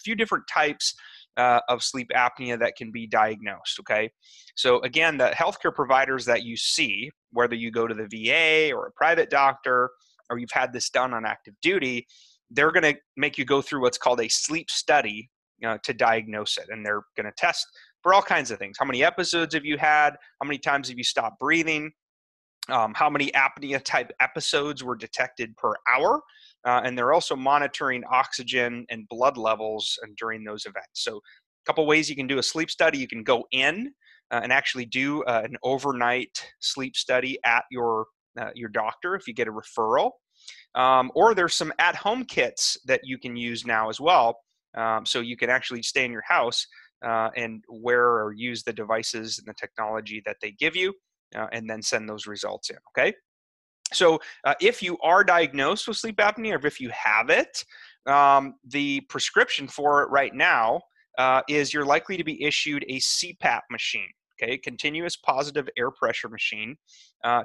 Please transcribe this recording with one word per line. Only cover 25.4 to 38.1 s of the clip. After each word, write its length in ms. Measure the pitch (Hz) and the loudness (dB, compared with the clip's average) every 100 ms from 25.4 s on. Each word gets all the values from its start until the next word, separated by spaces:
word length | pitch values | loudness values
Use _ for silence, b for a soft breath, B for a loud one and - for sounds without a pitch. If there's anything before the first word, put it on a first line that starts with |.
| 113 110 | -10 -4
per 160 | 113 107 - | -4 -2 0
hour? 340 | 127 170 294 - b b b 123 | 2 4 2 -2 b b b 0
Uh, 140 | 123 | 2
and 120 | 123 123 | 0 0
they're 160 | 120 | 4
also 240 | 165 - 143 | 4 2 -2
monitoring 680 | 131 147 143 - 143 123 117 | 2 2 2 -2 -4 -4 0
oxygen 760 | 127 135 - 120 127 120 120 120 | 0 0 -4 -4 -2 -2 -4 -12
and 200 | 113 107 | -14 -12
blood 280 | 117 127 127 | 0 0 2
levels, 640 | 110 110 110 110 98 - | -2 -2 -2 -6 -6 -8
uh, 60 | 110 104 | -10 -12
during 260 | 113 110 | -10 -8
those 200 | 107 107 | -10 -12
events. 380 | 110 98 - - | -12 -14 -12 -8
So 120 | - 107 | -8 -8
a 480 | - - _ _ - | -16 -20 _ _ -4
couple 200 | 151 151 | 0 2
ways 220 | 151 151 | 2 0
you 80 | 139 | -6
can 100 | 131 | -4
do 120 | 139 | -2
a 40 | |
sleep 280 | 120 160 165 | -2 -4 -6
study. 280 | - 165 147 | 0 0 0
You 100 | 127 | -6
can 140 | 117 | -8
go 220 | 110 120 - | 0 0 0
in, 400 | 131 135 175 262 - b b _ | 0 0 -2 -8 -14 b b _
uh, 100 | 120 | -4
and 100 | 113 | 0
actually 340 | 131 - 131 120 | 0 0 -6 -6
do, 360 | 127 139 - | -2 -2 0
uh, 180 | - 113 | 2 2
an 120 | 110 117 | 0 -4
overnight 800 | 123 135 139 127 120 123 104 - - _ | -2 0 -2 0 2 2 -2 -10 -14 _
sleep 360 | - - 131 - | -6 -6 -6 -6
study 420 | - 127 127 135 | 0 0 0 -2
at 200 | 117 117 - | 2 2 2
your, 360 | 127 117 110 110 | 2 4 0 -2